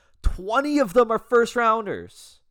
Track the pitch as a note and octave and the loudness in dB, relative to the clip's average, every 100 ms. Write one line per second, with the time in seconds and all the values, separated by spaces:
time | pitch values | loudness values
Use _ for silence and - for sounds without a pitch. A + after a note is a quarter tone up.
0 | _ _ - - F#3+ A#3 C#4+ D4 A#3 G#3+ | _ _ -4 -4 -2 -2 0 0 2 2
1 | A3+ A3+ - A#3+ A#3 B3 A#3 A3+ G3+ G#2 | 2 0 2 2 2 0 0 0 -4 -10
2 | F2 - - _ _ | -12 -20 -20 _ _